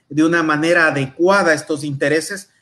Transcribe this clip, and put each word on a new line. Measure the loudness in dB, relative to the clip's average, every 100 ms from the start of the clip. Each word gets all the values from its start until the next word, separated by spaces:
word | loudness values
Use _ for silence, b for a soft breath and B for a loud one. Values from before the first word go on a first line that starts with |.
| b
de | 0 2
una | 2
manera | 0 0 2 2 2
adecuada | 0 -4 0 2 2 2
estos | 0 -2 -6
intereses | -6 -4 -2 -2 -4 -12 -16 _